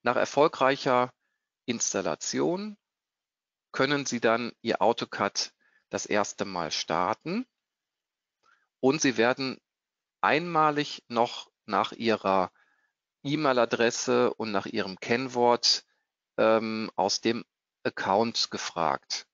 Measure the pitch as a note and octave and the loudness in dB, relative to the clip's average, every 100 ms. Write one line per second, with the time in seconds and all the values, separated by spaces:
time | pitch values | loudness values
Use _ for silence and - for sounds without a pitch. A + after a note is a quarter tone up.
0 | A#2+ B2 - - D#3 - C3 C#3 C#3+ B2 | 0 0 0 4 2 4 2 2 2 2
1 | B2 _ _ _ _ _ - A2+ - G2 | 0 _ _ _ _ _ -6 -4 -2 -2
2 | F2+ D2+ - B2+ D3 F3+ G#3+ G#3 _ _ | -2 -4 -4 -2 0 -2 -8 -14 _ _
3 | _ _ _ _ _ _ _ - C3+ C#3+ | _ _ _ _ _ _ _ -2 0 0
4 | C3+ A#2+ A#2 A2+ A#2 _ A2+ - G#2 A#2 | -2 0 2 2 -2 _ -2 2 2 0
5 | A#2+ - G2+ - - _ _ _ _ G2+ | -6 -2 -2 -2 -8 _ _ _ _ -8
6 | - G#2 G2+ - G2 F#2 D#2 - - E2 | -2 0 -2 -6 -8 -6 -6 -6 -2 -2
7 | F2+ A2 D#3 G3+ B3+ _ _ _ _ _ | 0 -2 -6 -8 -8 _ _ _ _ _
8 | _ _ _ _ _ _ _ _ C3 D3 | _ _ _ _ _ _ _ _ 2 4
9 | C#3+ A2 A#2 C3 C3+ - _ _ _ _ | 0 2 2 2 -4 -8 _ _ _ _
10 | _ _ F#2+ C#3 F3 E3 D#3 D3 D3 - | _ _ 0 0 0 2 2 2 -4 -8
11 | _ A#2+ A#2+ - - _ - G2 A2 - | _ 0 0 -2 -16 _ -4 -2 -2 -2
12 | A2+ G#2+ G2 F#2+ F#2 _ _ _ _ _ | 0 0 2 2 0 _ _ _ _ _
13 | _ _ C3+ D3+ D3 B2 A#2 A#2 A#2 - | _ _ -6 0 2 2 2 2 0 0
14 | - B2 B2 - A2 G2+ G2 A2 F#2+ F#2 | 0 2 2 -2 -4 -4 -2 -4 -4 -8
15 | - A#2+ C3 B2 A#2+ A#2+ - - _ _ | -2 -2 -2 2 2 4 2 0 _ _
16 | _ _ _ - A2 A2 A2 A2 G#2+ - | _ _ _ 0 2 2 0 -6 -6 -2
17 | F#2+ - A2 A#2 - _ _ _ - - | 0 0 -2 -2 -8 _ _ _ -8 -4
18 | G#2 F#2+ A#2 - - G#2 - E2+ D#2+ C#2 | 0 2 2 -2 -4 -6 -8 -2 -2 -2
19 | _ - - | _ -12 -12